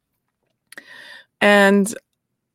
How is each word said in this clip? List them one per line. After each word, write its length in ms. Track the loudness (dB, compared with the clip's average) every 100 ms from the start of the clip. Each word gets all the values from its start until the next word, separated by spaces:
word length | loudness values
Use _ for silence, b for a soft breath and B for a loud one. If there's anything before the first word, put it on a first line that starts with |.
| _ _ _ _ _ _ _ -20 B B B B B -6
And, 540 | 0 2 2 0 -2 -8 _ _ _ _ _